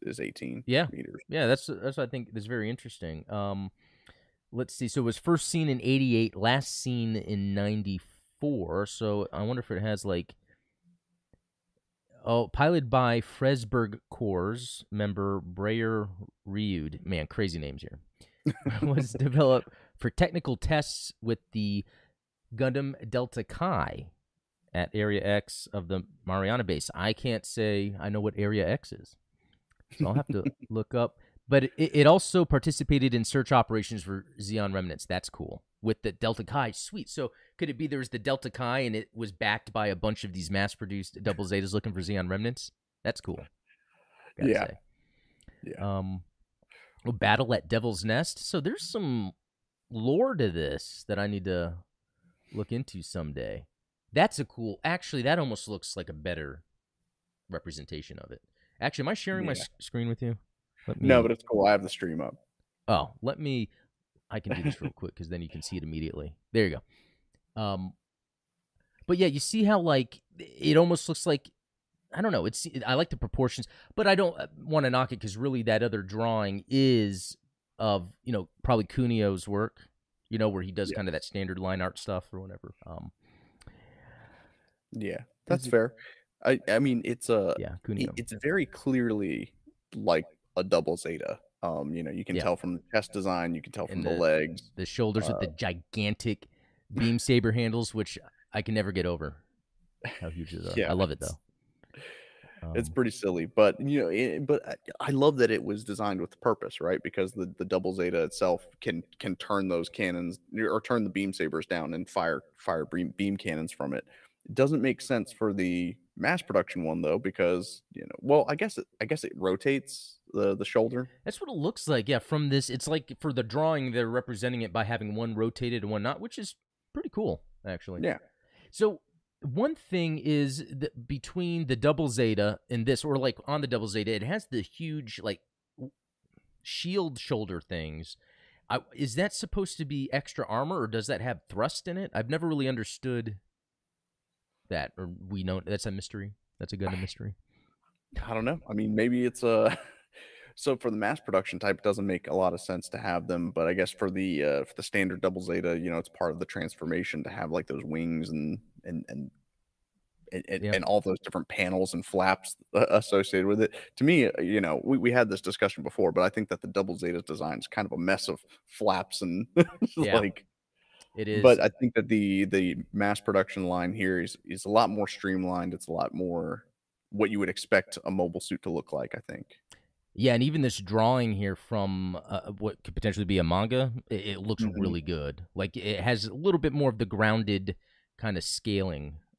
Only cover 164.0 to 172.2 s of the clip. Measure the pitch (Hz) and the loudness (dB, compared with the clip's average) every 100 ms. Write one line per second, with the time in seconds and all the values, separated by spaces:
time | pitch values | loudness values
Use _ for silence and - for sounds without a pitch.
164 | 143 170 120 - 87 104 87 76 - 135 | 6 6 6 2 2 2 2 0 2 4
165 | 117 123 113 95 - - 98 - 73 - | 6 6 4 2 -4 0 0 0 -6 2
166 | 92 85 92 110 107 87 - 95 95 87 | 2 4 4 2 -2 -4 -2 -2 -2 -2
167 | 87 87 - 78 78 67 - - 101 82 | -2 -4 -4 -6 -4 -6 -6 -4 -2 0
168 | 87 98 - 80 - - _ - 104 92 | 2 2 0 -6 -10 -20 _ -2 2 2
169 | - - 92 87 117 170 170 - 131 - | 0 -4 -2 -2 0 2 2 2 -4 -2
170 | 123 113 101 - - _ _ _ _ _ | 2 4 2 -2 -14 _ _ _ _ _
171 | - - 107 107 127 120 104 - 123 117 | -16 -8 -2 6 8 8 6 2 0 2
172 | - 110 | 2 4